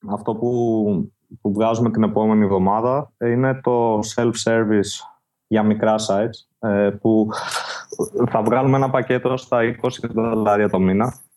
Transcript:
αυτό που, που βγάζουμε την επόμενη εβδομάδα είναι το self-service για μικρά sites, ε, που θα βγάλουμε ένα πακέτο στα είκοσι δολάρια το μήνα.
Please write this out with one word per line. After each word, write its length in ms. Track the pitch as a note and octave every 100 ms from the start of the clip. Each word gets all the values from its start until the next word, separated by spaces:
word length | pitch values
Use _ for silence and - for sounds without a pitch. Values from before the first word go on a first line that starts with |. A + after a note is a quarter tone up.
| -
αυτό 260 | G#2 -
που, 760 | A2 A#2+ B2 A#2+ A2+ G#2 G2 - _ _ -
που 120 | G#2
βγάζουμε 380 | G2+ A2+ A2+ A#2+
την 120 | A2
επόμενη 420 | G#2+ G#2+ G#2+ G#2+
εβδομάδα 680 | G2+ G2 F#2 G#2 A#2+ C3+ D3 _
είναι 400 | A#2+ A#2+ C3 C3
το 360 | B2+ A#2+ A#2 G#2+ G#2
self-service 1040 | - A#2 A2+ - A2+ G#2+ G#2+ G2 - - _ _ _ _
για 160 | A2
μικρά 320 | G#2+ G#2+ A2
sites, 760 | A2 A2 G2 A#2 A2+ _ _ A2+
ε, 220 | G2+ G2+
που 380 | G2+ A2+ A2 G#2+ G#2+ - - - - - - - - B2
θα 120 | A#2
βγάλουμε 340 | A2 A#2+ C3+ C3+
ένα 140 | C3+
πακέτο 460 | C3 A#2+ B2+ B2 B2+
στα 280 | - B2
είκοσι 420 | A#2 A#2 B2+ B2 A#2
δολάρια 600 | A2 A2+ A2+ G#2+ G#2 G#2
το 100 | F#2+
μήνα. 360 | F#2 F#2+ A#2+ - -